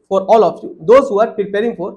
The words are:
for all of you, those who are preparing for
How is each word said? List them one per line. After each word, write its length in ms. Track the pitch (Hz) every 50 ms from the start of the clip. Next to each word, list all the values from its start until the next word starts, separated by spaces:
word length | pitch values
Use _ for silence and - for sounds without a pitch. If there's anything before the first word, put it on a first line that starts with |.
| _ _
for 120 | 196 190
all 220 | 190 185 214 226 196
of 200 | 165 - - -
you, 60 | - - -
those 260 | 160 165 233 269 277 -
who 120 | 208 196
are 80 | 226 226 226
preparing 400 | - 196 180 196 202 220 233 226
for 140 | - 170 208 196